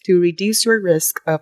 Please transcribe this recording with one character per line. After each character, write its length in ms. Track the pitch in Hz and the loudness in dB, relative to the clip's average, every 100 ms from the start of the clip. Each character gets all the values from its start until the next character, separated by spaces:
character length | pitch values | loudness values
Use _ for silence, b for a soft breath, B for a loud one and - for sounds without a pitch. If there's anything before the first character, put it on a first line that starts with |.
to 160 | - 180 | 2 2
reduce 440 | 175 165 202 220 | 2 0 -4 -2
your 160 | 226 226 | 0 0
risk 340 | 185 160 - - | 2 0 0 -6
of 160 | - 156 | -4 -4